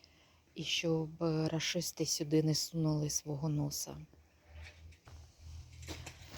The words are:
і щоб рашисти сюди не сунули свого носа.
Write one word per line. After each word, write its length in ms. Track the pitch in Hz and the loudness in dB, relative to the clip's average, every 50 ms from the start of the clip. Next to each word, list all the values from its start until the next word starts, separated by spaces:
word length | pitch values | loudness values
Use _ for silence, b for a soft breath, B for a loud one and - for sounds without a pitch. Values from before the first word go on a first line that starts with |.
| b b b b b b b b b b - | b b b b b b b b b b -10
і 100 | - 156 | -8 -4
щоб 440 | - - - - 165 160 160 160 156 160 - | -2 -2 0 2 2 2 2 2 -2 -2 0
рашисти 840 | 170 165 156 156 160 156 160 160 - - - 175 160 - - - 160 | 2 2 4 4 2 2 2 0 0 0 0 0 -2 -2 -2 -2 0
сюди 360 | - - - 160 147 156 156 | 0 2 0 2 4 6 6
не 120 | 156 156 151 | 6 6 4
сунули 560 | - - - - 165 156 156 151 147 151 147 | 2 2 0 0 2 4 4 4 4 2 0
свого 380 | - - - 151 147 139 156 160 | 0 -2 -2 -2 -4 0 0 2
носа. 480 | 147 147 147 143 143 - - 147 139 156 156 - - - - B B B B B B 80 B B B B B 82 B - - - - - - - - - - - - - - - - - B B B B B B B B B B B | 2 2 2 0 -2 -4 -6 -6 -8 -10 -12 -16 -18 -20 -20 B B B B B B -14 B B B B B -20 B -20 -20 -20 -18 -18 -20 -20 -20 -18 -16 -14 -14 -14 -14 -16 -16 -14 B B B B B B B B B B B